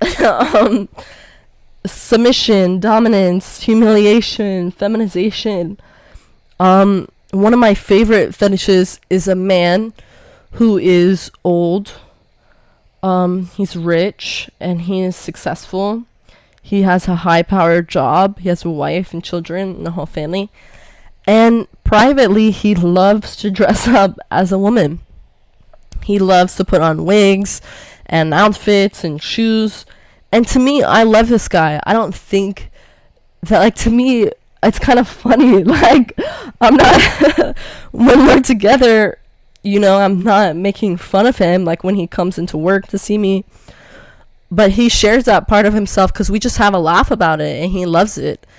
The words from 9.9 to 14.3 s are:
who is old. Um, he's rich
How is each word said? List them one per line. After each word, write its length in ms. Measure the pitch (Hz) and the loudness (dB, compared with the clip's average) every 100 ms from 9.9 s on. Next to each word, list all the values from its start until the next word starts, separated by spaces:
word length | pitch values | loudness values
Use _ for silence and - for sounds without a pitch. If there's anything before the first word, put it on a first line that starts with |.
| - - _ - - _ | -12 -20 _ -20 -20 _
who 260 | - 233 202 | 0 2 2
is 520 | 185 180 180 185 - _ | 2 2 2 0 -6 _
old. 480 | 180 175 175 190 208 - _ _ _ _ _ _ _ _ _ _ | -4 -2 0 -4 -6 -18 _ _ _ _ _ _ _ _ _ _
Um, 440 | 190 185 180 185 180 | -2 0 0 -2 -6
he's 220 | - 196 175 | -6 -6 -4
rich 720 | 170 165 196 - - | -2 0 -2 -6 -12